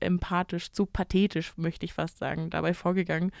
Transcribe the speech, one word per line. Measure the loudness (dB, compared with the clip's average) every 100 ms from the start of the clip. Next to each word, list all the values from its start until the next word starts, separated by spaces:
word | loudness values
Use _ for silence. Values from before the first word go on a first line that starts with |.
empathisch, | 2 0 2 -2 0 -4 -6
zu | -2 0
pathetisch, | 0 2 4 4 2 -4 -4
möchte | -4 -4 -8
ich |
fast | -4 -4 -4
sagen, | -4 -4 -2
dabei | 0 0
vorgegangen | 0 2 2 2 0 0 -2